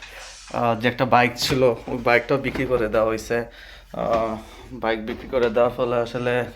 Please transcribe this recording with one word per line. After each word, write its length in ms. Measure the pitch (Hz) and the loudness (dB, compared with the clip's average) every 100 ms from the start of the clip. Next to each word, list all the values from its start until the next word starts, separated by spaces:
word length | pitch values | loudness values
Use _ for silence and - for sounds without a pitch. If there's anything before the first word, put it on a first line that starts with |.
| - - - - - | -16 -16 -18 -18 -8
আহ, 260 | 117 120 113 | -2 0 2
যে 80 | 123 | 0
একটা 180 | 120 127 | 0 4
বাইক 260 | 120 123 123 | 4 4 2
ছিল, 280 | - 135 | -2 4
ওই 340 | 127 113 - 123 | 4 2 -4 -2
বাইকটাও 400 | 117 120 - 139 | 4 4 4 -2
বিক্রি 280 | 123 127 127 | -2 -4 0
করে 220 | 123 110 | 0 2
দেওয়া 200 | 110 110 | 2 2
হয়েছে। 380 | 110 - 117 113 - - - - | 0 -2 -4 -4 -10 -20 -20 -14
আহ, 440 | - 117 113 113 110 - - - | -6 0 0 0 -4 -10 -18 -16
বাইক 340 | 123 110 113 110 | -6 -2 -2 -4
বিক্রি 220 | 117 - | -8 -4
করে 220 | 135 120 | 0 2
দেওয়ার 220 | 113 120 120 | 4 2 2
ফলে 180 | 123 120 | -2 0
আসলে 500 | 117 127 123 123 117 | -2 -2 -2 0 -2